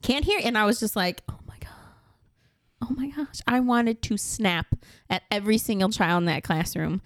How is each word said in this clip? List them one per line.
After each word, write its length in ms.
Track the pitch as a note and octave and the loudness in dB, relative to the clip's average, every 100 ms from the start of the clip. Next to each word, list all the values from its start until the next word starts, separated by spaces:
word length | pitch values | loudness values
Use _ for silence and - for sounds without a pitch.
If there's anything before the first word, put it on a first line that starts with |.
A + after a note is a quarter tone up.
Can't 220 | - C4+ | -2 -2
hear. 160 | - G4+ | 0 0
And 140 | - A3+ | 0 2
I 80 | |
was 160 | G#3+ A#3+ | 2 2
just 160 | G#3+ - | 0 -2
like, 260 | F3+ F3+ - | -2 -4 -10
Oh 100 | - - | -16 -14
my 100 | - | -16
God. 120 | - - - - _ _ _ _ _ _ _ _ | -18 -18 -20 -20 _ _ _ _ _ _ _ _
Oh 120 | A#3 | -6
my 140 | C4 C4+ | -4 -4
gosh. 320 | C#4+ D4 - - | -4 -8 -6 0
I 140 | B3 | 2
wanted 420 | B3 A#3+ A#3 A3+ | 4 2 2 -2
to 140 | - G#3 | -2 -4
snap 500 | - - G#3 E3+ - - - - _ | -4 -2 0 0 0 -4 -4 -20 _
at 120 | F#3 _ | -4 _
every 280 | G#3 G3+ G#3+ | -4 2 2
single 320 | - G#3 F#3+ | 2 2 2
child 320 | A3 F3 F3 | 2 2 4
in 40 | E3+ | 4
that 180 | D3 | 0
classroom. 580 | - D#3+ E3+ - D#3+ F3 | 0 0 0 -2 -2 -2